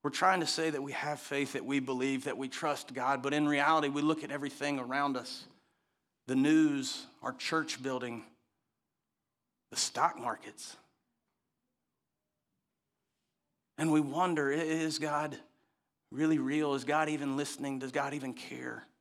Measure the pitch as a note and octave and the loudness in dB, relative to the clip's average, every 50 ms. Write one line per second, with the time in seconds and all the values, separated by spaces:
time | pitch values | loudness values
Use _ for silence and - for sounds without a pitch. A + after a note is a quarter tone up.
0 | - D3 C#3 - F#3+ F#3 F#3+ F#3 D#3+ - - - D#3+ D#3+ D3 C#3 C#3 C#3+ C3+ - | -2 -2 0 4 6 6 6 4 2 0 0 0 0 0 -2 -2 -6 -6 -6 -6
1 | - D3+ D3 C#3+ - - C#3+ C#3 C#3+ C3+ - C3 - B2 C#3 C#3 C3 B2+ C3 B2 | -4 -4 -6 -6 -6 -4 -2 -2 -2 -2 -2 -6 -4 0 0 0 0 0 -2 0
2 | C3 C3+ C3+ C3 C3+ C#3+ - B2 C3+ C3 - - D#3+ D3+ C#3+ - - - B2+ C3 | 0 0 0 -2 -2 -4 -4 -4 -6 -6 -6 -4 -2 -2 -2 -2 -6 -10 -6 -2
3 | B2 C3 C#3 C3 B2 C#3 C#3+ D3+ D3+ D3 D3 C#3 C#3+ D3+ D#3+ D#3+ D3 C#3+ C#3+ D3 | 0 0 0 0 0 0 2 2 4 4 4 4 6 6 6 6 4 2 0 2
4 | D3+ D3+ D#3+ D3+ D3 C#3+ C#3 D3 C#3+ C#3 C3+ - C#3+ D3 C#3+ C3+ B2 B2 C3 C#3+ | 2 2 2 0 -2 -8 -6 -6 -6 -6 -6 -4 -2 -2 -2 -2 -2 -2 -2 0
5 | C#3+ C#3+ C3+ B2+ A#2+ - - - - - - _ _ _ _ _ _ _ _ _ | 0 0 0 -2 -4 -6 -12 -12 -14 -18 -20 _ _ _ _ _ _ _ _ _
6 | _ _ _ _ _ - C3 C3 C3+ D3 D#3 D#3+ D#3 D3+ C#3+ C#3 B2+ C3 - - | _ _ _ _ _ 0 2 4 6 6 8 6 6 6 4 0 -2 -4 -6 -8
7 | - - - - - C3 C3 - - - E3 D#3+ D3+ D#3 - B2 B2+ C3+ C3 B2+ | -10 -16 -18 -8 -8 -8 -6 -6 -4 0 0 0 0 -2 -6 -6 -4 -4 -2 -2
8 | B2 A#2+ A#2+ A2+ G#2+ - - _ _ _ _ _ _ _ _ _ _ _ _ _ | -4 -6 -6 -8 -12 -16 -20 _ _ _ _ _ _ _ _ _ _ _ _ _
9 | _ _ _ _ _ _ _ _ _ _ _ _ _ _ - - - - - - | _ _ _ _ _ _ _ _ _ _ _ _ _ _ -4 -4 -4 -2 0 2
10 | D3+ E3+ - C3+ A#2+ A#2+ G#2+ - - - - - - - - - _ _ _ _ | 2 2 0 -2 -4 -4 -4 -4 -8 -18 -16 -16 -16 -16 -16 -20 _ _ _ _
11 | _ _ _ _ _ _ _ _ _ _ _ _ _ _ _ _ _ _ _ _ | _ _ _ _ _ _ _ _ _ _ _ _ _ _ _ _ _ _ _ _
12 | _ _ _ _ _ _ _ _ _ _ _ _ _ _ _ _ _ _ _ _ | _ _ _ _ _ _ _ _ _ _ _ _ _ _ _ _ _ _ _ _
13 | _ _ _ _ _ _ _ _ _ _ _ _ _ _ _ - D#3+ D#3+ D3+ D3+ | _ _ _ _ _ _ _ _ _ _ _ _ _ _ _ 0 2 4 6 4
14 | D3 C#3 C#3 E3 F3+ F3+ E3+ D3+ C#3+ C#3 C#3 D#3+ E3 D#3 D#3+ D#3+ D#3+ D#3+ D3+ D3+ | 4 2 2 2 2 4 4 2 2 2 2 2 2 0 0 0 0 0 -2 -2
15 | D3+ D3+ D3 D3 D3+ D3+ C3+ - - _ _ _ _ _ _ _ _ _ _ _ | -2 0 0 0 0 -2 -6 -10 -14 _ _ _ _ _ _ _ _ _ _ _
16 | _ _ - C3 D#3 D#3+ D#3+ D3+ C3 C3 C#3+ D3+ D3+ D3 C#3 C#3 - D3 D3 D#3 | _ _ -2 0 2 2 2 2 2 0 0 0 2 2 0 0 0 0 2 2
17 | D#3 D3+ D3+ C#3+ C#3+ C#3 C3+ C#3 C#3+ C#3 - - C#3 C#3 C3+ C3 C3+ C3 C3 D3+ | 2 2 0 -2 -2 -2 -2 -2 -2 -4 -6 -6 -6 -4 -4 -4 -6 -2 -2 -2
18 | C#3 C#3 C#3+ D3 C3 C3 A#2+ B2+ - - B2+ B2+ B2+ B2 A#2 A2+ - _ _ _ | -2 -2 -4 -6 -6 -6 -8 -10 -12 -12 -10 -8 -8 -8 -10 -10 -14 _ _ _